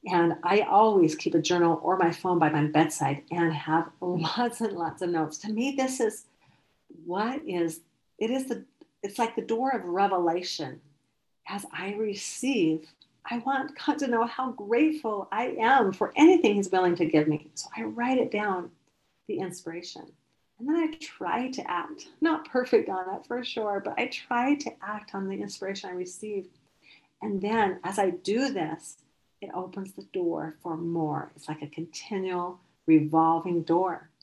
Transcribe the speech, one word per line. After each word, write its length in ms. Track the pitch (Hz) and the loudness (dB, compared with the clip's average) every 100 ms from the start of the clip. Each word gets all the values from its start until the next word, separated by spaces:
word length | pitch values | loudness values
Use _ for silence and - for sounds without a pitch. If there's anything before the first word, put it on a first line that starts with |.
| 214 | 0
And 300 | 185 170 - | 4 4 2
I 180 | - 202 | 2 2
always 540 | - 196 220 202 160 156 | 6 6 6 6 4 2
keep 180 | - 165 | 0 0
a 60 | |
journal 380 | 156 180 170 160 | 2 4 4 4
or 140 | - 185 | 2 2
my 140 | 170 | 2
phone 280 | 165 185 175 | 2 0 4
by 100 | 156 | 4
my 160 | 151 151 | 4 4
bedside 580 | 151 156 - 139 143 - | 4 4 2 -2 -2 -4
and 200 | 170 165 | 0 0
have 380 | 151 156 160 165 _ | 0 0 0 0 _
lots 640 | 180 180 160 - 240 - | -4 -2 -2 -2 -2 -2
and 120 | 226 | -4
lots 280 | 185 165 - | -2 -6 -4
of 80 | 180 | -2
notes. 300 | 170 151 - | -2 -2 -6
To 120 | 208 | -6
me, 240 | 220 262 277 | -2 -2 0
this 240 | 262 262 | -2 0
is 260 | 226 - - _ _ _ _ _ _ 165 170 | -2 -2 -18 _ _ _ _ _ _ -18 -6
what 360 | 180 226 269 254 | -2 -2 -4 -4
is, 360 | 175 165 160 _ _ _ - | -2 -2 -4 _ _ _ -6
it 120 | 220 | -2
is 160 | 262 269 | -2 -4
the, 180 | 220 - _ - _ | -8 -10 _ -20 _
it's 160 | 196 - | -10 -2
like 160 | 226 - | -2 -2
the 60 | |
door 300 | - 226 262 | -4 -2 0
of 120 | 254 | -2
revelation. 960 | 175 180 196 185 170 170 180 - 139 127 _ _ _ _ _ _ - | -2 0 2 2 2 0 -4 -8 -8 -10 _ _ _ _ _ _ -10
As 160 | 196 - | -10 -10
I 220 | - 190 208 | -8 -8 -4
receive, 920 | 214 196 - - 254 254 160 160 - _ _ _ - | -4 -4 -8 -4 -2 2 2 2 -4 _ _ _ -8
I 100 | 240 | -6
want 380 | 233 269 - - - | -2 -2 -4 -6 -2
God 140 | 277 | 0
to 80 | 269 | 2
know 180 | 233 240 | 2 0
how 260 | - 254 | -2 -6
grateful 760 | 220 202 233 311 311 226 208 - | -6 0 4 4 2 -4 -4 -4
I 240 | 208 240 - | -4 -4 0
am 320 | 226 269 202 | 4 6 4
for 220 | 190 214 - | 0 -2 8
anything 400 | 311 359 294 202 | 8 10 6 2
he's 160 | 190 | 2
willing 240 | 185 180 170 | 2 4 2
to 100 | 160 | 4
give 220 | 156 151 | 4 4
me. 220 | 151 - - | 0 -4 -16
So 120 | - - | -12 -8
I 80 | |
write 360 | 226 220 247 262 | -8 -4 0 2
it 120 | - | 0
down, 400 | 208 208 185 170 _ _ _ _ _ - | -2 -2 -2 -6 _ _ _ _ _ -8
the 120 | 185 | -6
inspiration. 680 | 185 180 170 170 170 - - _ _ _ _ _ | -6 -8 -12 -12 -12 -16 -20 _ _ _ _ _
And 100 | 247 | -2
then 100 | 330 | 0
I 140 | 320 - | 0 -4
try 480 | - - 180 240 254 | -16 -8 -4 -2 -4
to 180 | - - | -6 -6
act. 380 | 175 - - - _ | -6 -6 -12 -18 _
Not 280 | 320 320 - | 0 0 -2
perfect 380 | 254 247 220 - | -2 4 2 2
on 260 | 185 185 196 | -4 -6 -8
it, 100 | - | -6
for 180 | 240 | -8
sure, 380 | 247 - 214 202 | -6 -6 -4 -4
but 160 | 202 - | -4 -4
I 80 | 254 | -6
try 480 | - - 240 254 285 | -8 -4 -2 0 0
to 160 | 254 - | -2 -10
act 320 | 196 214 - | -10 -10 -10
on 140 | 196 190 | -8 -6
the 140 | 196 | -6
inspiration 480 | 202 - 190 196 190 | -8 -8 -8 -8 -8
I 40 | |
receive. 540 | 180 180 - 214 202 185 _ _ _ _ - _ _ | -10 -10 -10 -8 -8 -10 _ _ _ _ -20 _ _
And 200 | 214 196 | -6 -2
then 380 | 202 226 196 180 | 0 2 0 0
as 160 | - 202 | -4 0
I 120 | 190 | 0
do 400 | 175 - 220 269 | 0 -2 0 0
this, 460 | 185 156 160 - - _ _ _ _ | -2 -4 -6 -14 -20 _ _ _ _
it 100 | 196 | -10
opens 400 | - 185 196 190 | -8 -8 -10 -12
the 100 | 196 196 | -14 -10
door 460 | 190 170 165 160 156 | -4 -2 -2 -6 -10
for 140 | 175 160 | -8 -6
more. 560 | 170 170 156 143 - | -4 -2 -2 -2 -8
It's 140 | - - | -14 -10
like 140 | 156 | -10
a 60 | 147 | -10
continual 920 | - 165 - - 202 185 180 175 180 _ _ - | -10 -10 -12 -6 -4 -2 -2 -4 -8 _ _ 6
revolving 760 | 160 151 160 165 165 175 170 | 6 6 4 4 4 2 -2
door. 460 | 160 170 185 165 - _ | 2 2 2 -4 -12 _